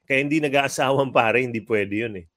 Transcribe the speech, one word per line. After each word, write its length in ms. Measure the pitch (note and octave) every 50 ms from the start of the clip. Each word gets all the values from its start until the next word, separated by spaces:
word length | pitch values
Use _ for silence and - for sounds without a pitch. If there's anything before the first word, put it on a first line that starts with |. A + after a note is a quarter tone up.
| _
Kaya 240 | - C#3 C3+ C#3+
hindi 140 | D3 D3 D#3+
nag-aasawang 720 | D3+ C#3+ C3+ C#3 C#3 C3+ - - C#3 C3 C#3 C#3 C#3 B2+ -
pare, 320 | C#3 A#2 A2 G#2+ B2 B2+
hindi 180 | B2 A#2 A2 G2+
pwede 300 | - A2+ G#2 G2+ G2+ G2+
yun 260 | G#2+ A#2 A2+ G#2 F#2
eh. 80 | E2 - _